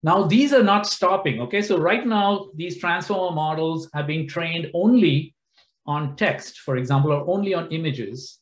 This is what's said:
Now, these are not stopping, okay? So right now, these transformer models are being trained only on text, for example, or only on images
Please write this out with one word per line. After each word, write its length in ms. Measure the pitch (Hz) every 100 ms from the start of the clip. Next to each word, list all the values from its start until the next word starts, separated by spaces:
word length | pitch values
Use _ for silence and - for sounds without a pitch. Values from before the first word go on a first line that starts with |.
Now, 200 | 156 185
these 300 | 180 214 285
are 100 | 277
not 240 | 208 202 208
stopping, 540 | - 185 190 - 214
okay? 200 | - 208
So 160 | 208 180
right 300 | 160 226 240
now, 440 | 214 202 202 -
these 240 | 151 175 143
transformer 560 | 175 175 - 196 180
models 560 | 160 156 156 160 160 -
are 100 | 147
being 240 | 147 156 143
trained 420 | - 165 165 160
only 640 | - 208 247 175 139 156 _ _ _ _ _ -
on 280 | 147 147
text, 460 | 143 202 - - -
for 160 | - 127
example, 360 | 127 139 147
or 160 | 143 143
only 240 | 190 202
on 180 | 175 165
images 680 | 160 160 135 101 123 - -